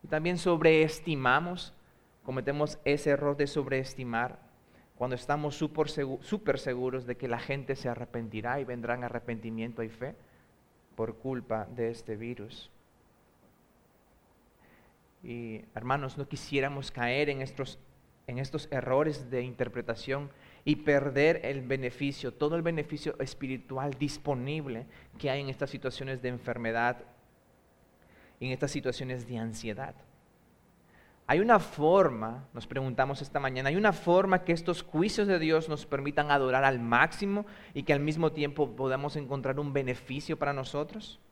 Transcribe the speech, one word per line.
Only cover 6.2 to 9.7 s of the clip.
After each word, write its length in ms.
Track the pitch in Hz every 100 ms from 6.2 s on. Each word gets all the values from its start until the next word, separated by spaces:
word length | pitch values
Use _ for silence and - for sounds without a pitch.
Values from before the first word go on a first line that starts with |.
súper 380 | - 208 208 131
seguros 480 | 135 123 127 131 120
de 100 | 123
que 100 | 127
la 120 | 117
gente 360 | - 135 131 135
se 140 | 123
arrepentirá 720 | 117 120 120 113 110 117 139
y 40 |
vendrán 400 | 127 123 117 123
arrepentimiento 760 | 120 117 120 113 110 113 113